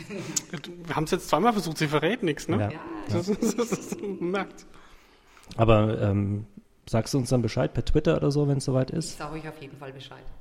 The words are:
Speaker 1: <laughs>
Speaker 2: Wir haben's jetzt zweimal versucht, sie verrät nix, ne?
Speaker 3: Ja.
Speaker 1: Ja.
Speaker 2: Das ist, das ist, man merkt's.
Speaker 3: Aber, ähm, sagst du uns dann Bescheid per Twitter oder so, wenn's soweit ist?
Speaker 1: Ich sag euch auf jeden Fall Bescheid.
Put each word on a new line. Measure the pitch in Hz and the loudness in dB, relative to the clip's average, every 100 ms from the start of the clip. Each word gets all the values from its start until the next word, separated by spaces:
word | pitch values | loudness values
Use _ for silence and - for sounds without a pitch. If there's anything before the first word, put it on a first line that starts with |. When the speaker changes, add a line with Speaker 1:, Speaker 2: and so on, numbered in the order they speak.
| 160 | -12
Speaker 1:
<laughs> | 196 160 - - 165 175 175 170 | -10 -6 -6 -6 -10 -12 -10 -6
Speaker 2:
Wir | 143 | -2
haben's | 156 | 0
jetzt | 175 - | -2 2
zweimal | 156 233 | 4 4
versucht, | 208 165 151 | 2 0 -2
sie | 151 | 0
verrät | 151 160 254 | 2 2 2
nix, | 170 143 - | 0 -2 0
ne? | 107 | 0
Speaker 3:
Ja. | 104 | 0
Speaker 1:
Ja. | 160 - 104 101 | -2 -10 -8 -2
Speaker 2:
Das | 170 180 | -2 0
ist, | 202 226 - | 0 0 0
das | 226 | -2
ist, | 196 - - | -4 -6 -8
man | 202 180 170 | -6 -4 -2
merkt's. | 190 175 - - - - - - _ _ - - - | -2 -4 -10 -20 -20 -20 -20 -20 _ _ -20 -8 2
Speaker 3:
Aber, | 113 107 107 - | 6 8 6 2
ähm, | 104 101 101 104 107 - - _ - | 2 2 2 -2 -6 -16 -20 _ -2
sagst | 113 110 | -2 0
du | 143 | 0
uns | 120 | 2
dann | 127 | 2
Bescheid | 113 127 143 | 2 0 -2
per | - | 0
Twitter | - 151 165 151 | 2 4 4 2
oder | 151 | 2
so, | 143 143 | 2 2
wenn's | 139 | 2
soweit | 143 131 131 | 2 2 0
ist? | 165 - | -2 -6
Speaker 1:
Ich | - | -8
sag | 151 | -10
euch | 156 156 | -8 -10
auf | 151 | -12
jeden | 135 131 | -16 -14
Fall | 135 | -14
Bescheid. | 135 - 131 135 - | -14 -16 -16 -14 -14